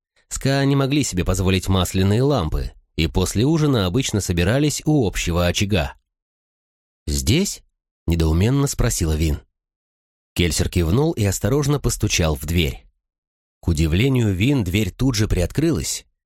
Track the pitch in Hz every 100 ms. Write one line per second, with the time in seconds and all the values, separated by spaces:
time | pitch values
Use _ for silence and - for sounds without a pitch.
0 | _ _ - - 131 139 139 139 131 147
1 | 127 90 85 92 92 95 92 95 87 92
2 | 98 107 139 135 80 69 65 - _ -
3 | 80 92 92 95 131 165 151 123 92 104
4 | - 104 - 87 87 131 147 - - 151
5 | 98 - - 85 87 85 98 98 69 -
6 | _ _ _ _ _ _ _ _ _ _
7 | - 73 65 139 196 - _ _ _ _
8 | - 85 80 82 107 139 143 - 123 -
9 | 80 78 80 69 - _ _ _ _ _
10 | _ _ _ - 87 78 87 90 82 107
11 | 160 - 101 92 104 139 139 143 120 -
12 | 107 - 82 73 76 85 73 - - _
13 | _ _ _ _ _ _ - 78 80 87
14 | 135 127 110 90 117 143 90 98 98 -
15 | 131 107 107 - 85 - 165 110 - -
16 | - _